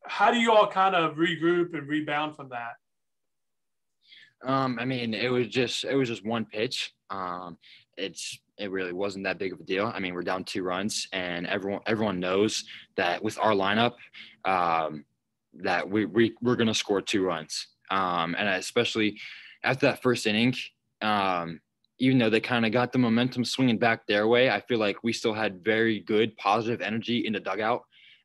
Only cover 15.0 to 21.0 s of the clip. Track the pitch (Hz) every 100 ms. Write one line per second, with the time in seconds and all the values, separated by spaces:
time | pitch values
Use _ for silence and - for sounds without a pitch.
15 | - _ _ _ _ - 95 87 85 104
16 | 98 98 113 - 120 123 113 107 - 98
17 | - 104 92 82 78 - - _ _ 95
18 | 92 87 85 85 104 92 - - 113 113
19 | 107 104 - - - - - 135 139 -
20 | 127 120 107 107 120 123 - _ _ _